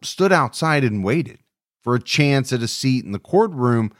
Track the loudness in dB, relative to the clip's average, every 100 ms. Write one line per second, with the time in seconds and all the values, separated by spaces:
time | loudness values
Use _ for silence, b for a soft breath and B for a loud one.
0 | -10 0 2 2 0 -2 0 2 0 0
1 | 0 -2 -4 -10 _ _ _ _ -2 -2
2 | 0 0 2 2 0 -2 -4 -2 -2 -2
3 | -2 -8 0 2 2 0 0 2 -2 b